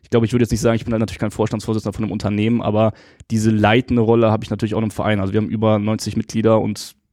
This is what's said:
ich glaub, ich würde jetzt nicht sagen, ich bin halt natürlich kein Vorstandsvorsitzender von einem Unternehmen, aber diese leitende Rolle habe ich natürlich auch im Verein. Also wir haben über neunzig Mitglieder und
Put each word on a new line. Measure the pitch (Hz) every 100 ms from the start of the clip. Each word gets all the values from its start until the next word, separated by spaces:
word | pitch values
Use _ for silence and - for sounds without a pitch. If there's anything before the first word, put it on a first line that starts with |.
ich | -
glaub, | 120
ich | 113
würde | 120
jetzt | 117
nicht | 117
sagen, | 120 117
ich | -
bin |
halt | 113
natürlich | 110 -
kein | 110
Vorstandsvorsitzender | - 110 113 - 110 104
von | 98 107
einem |
Unternehmen, | 101 104 104 107 117
aber | - 107 110 - - - -
diese | 110 110
leitende | 107 104 117 131 120
Rolle | 110 117 113
habe | 107 -
ich |
natürlich | 104 110
auch | 104
im | 110
Verein. | - - 107
Also | 98
wir | 101
haben | 107
über | 110 110 107
neunzig | 104 110 -
Mitglieder | 110 110 110 110 110
und | 107 104 - - _